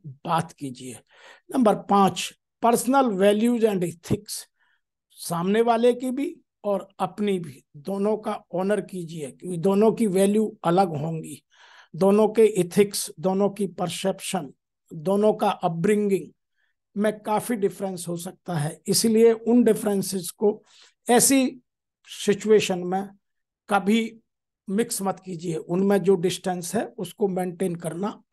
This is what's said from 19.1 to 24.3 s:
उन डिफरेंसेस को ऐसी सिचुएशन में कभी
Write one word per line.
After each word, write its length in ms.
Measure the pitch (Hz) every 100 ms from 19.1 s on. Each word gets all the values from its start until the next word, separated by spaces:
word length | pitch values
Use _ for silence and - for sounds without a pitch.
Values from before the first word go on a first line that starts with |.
| 220 233
उन 320 | 226 226 240
डिफरेंसेस 680 | 226 208 208 196 190 196 170
को 320 | - 208 208 _ _ _ _ -
ऐसी 500 | 240 - 269 262 - _ _ _ _ -
सिचुएशन 720 | - 208 202 208 208 - 180
में 320 | 180 190 196 - _ _ _ _ -
कभी 500 | 202 185 226 226 - _